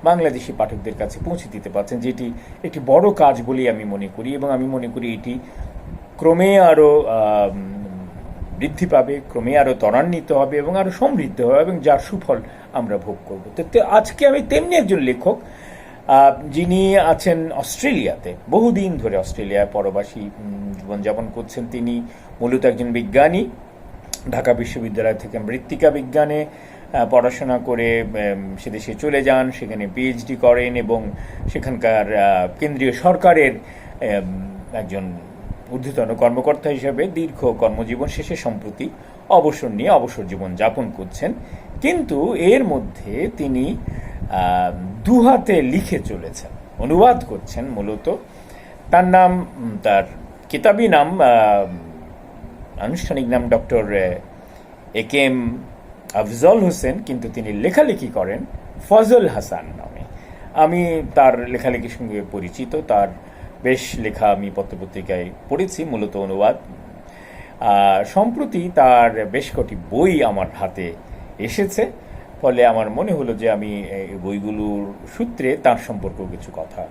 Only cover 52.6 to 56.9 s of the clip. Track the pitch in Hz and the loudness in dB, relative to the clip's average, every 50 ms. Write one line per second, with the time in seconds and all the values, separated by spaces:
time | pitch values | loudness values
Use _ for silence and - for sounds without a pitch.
52.6 | - - - - 98 113 160 175 - - 156 139 127 117 123 123 117 117 117 113 | -20 -16 -12 -8 -6 -6 -6 -6 -4 -4 -4 -4 -2 0 -2 -2 2 2 0 0
53.6 | 107 - 127 117 107 101 104 98 92 92 90 92 - - - - - - - - | 0 0 0 0 0 2 0 0 0 0 -2 -4 -10 -16 -20 -20 -20 -20 -20 -20
54.6 | - - - - - - - 113 110 113 139 143 139 135 131 127 120 117 117 131 | -20 -20 -20 -20 -20 -8 -6 -6 -6 0 2 2 2 2 2 0 -4 -4 -6 -8
55.6 | - - - - - - - - - - - 101 110 104 113 117 135 175 214 233 | -14 -16 -20 -20 -20 -20 -20 -20 -20 -6 -4 -2 -2 -2 -2 4 6 6 6 6
56.6 | 202 180 175 - - 127 | 4 2 0 0 -2 -4